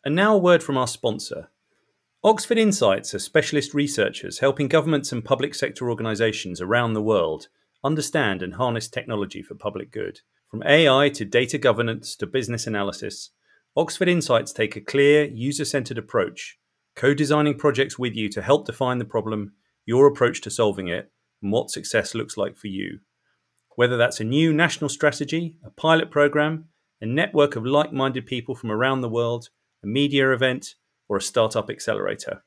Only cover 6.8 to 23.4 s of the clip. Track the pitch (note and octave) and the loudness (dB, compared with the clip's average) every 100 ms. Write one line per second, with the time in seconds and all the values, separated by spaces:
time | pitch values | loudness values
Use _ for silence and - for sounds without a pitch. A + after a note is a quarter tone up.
6.8 | A#2+ A2 G#2+ G#2 E2 D#2 - _ _ _ | 2 -2 2 2 2 -4 -10 _ _ _
7.8 | C3+ D#3 D3 D#3 A#2 F#2+ F2+ E2+ B2 A#2 | -4 -2 -2 -2 0 -2 -6 -4 -2 -2
8.8 | - - B2+ G#2+ G2 - G2 G#2 G#2 G2 | -6 -10 -6 -6 -6 -8 -16 -10 -8 -8
9.8 | - A2 F#2 - _ _ _ A2 - D3+ | -12 -8 -8 -10 _ _ _ -6 4 6
10.8 | E3 C3 C#3+ C#3+ G2+ A#2 B2+ C#3+ B2+ A2 | 6 6 2 0 0 2 2 2 2 2
11.8 | A#2 A2+ - - G2+ C3 A2+ A#2 A#2 G#2+ | 0 -4 -10 -10 -4 -4 -4 -6 -4 -4
12.8 | G2+ - G#2+ - - _ _ _ _ - | -4 -6 -10 -12 -18 _ _ _ _ -2
13.8 | E3 - F3+ F3 - A#2 - - A2 G#2+ | -2 0 0 2 2 0 0 -4 -4 -4
14.8 | - C#3 C#3+ D3 D3 A#2+ B2+ C#3 C3 C#3+ | -4 4 6 6 2 -4 -6 -4 -4 -4
15.8 | A#2+ A2+ - A#2 F#2 - - - _ _ | -4 -8 -4 -2 -2 -4 -18 -18 _ _
16.8 | _ - C3 C#3 C#3+ D3+ D3 D3 D3+ C3 | _ 0 2 2 2 2 2 2 0 2
17.8 | C3+ - B2+ G#2+ G#2+ G#2 G2+ D3 D3 - | -2 -2 -6 -4 -6 -6 2 2 2 -4
18.8 | B2+ B2 A2 A2+ A2 G#2+ G2+ _ _ _ | -2 -2 -2 -4 -4 -6 -8 _ _ _
19.8 | - B2 C#3+ C#3+ A#2+ - - - A2 G2 | 0 8 8 8 0 0 -8 0 0 0
20.8 | F2+ E2+ - _ _ _ G2+ G#2+ - - | -4 -6 -8 _ _ _ -2 -2 -2 -8
21.8 | - A2 G2+ A2+ A2+ - F#2+ - G#2 F#2+ | -2 -2 -2 -6 -8 -6 -6 -6 -12 -8
22.8 | F#2+ - _ _ _ _ | -10 -12 _ _ _ _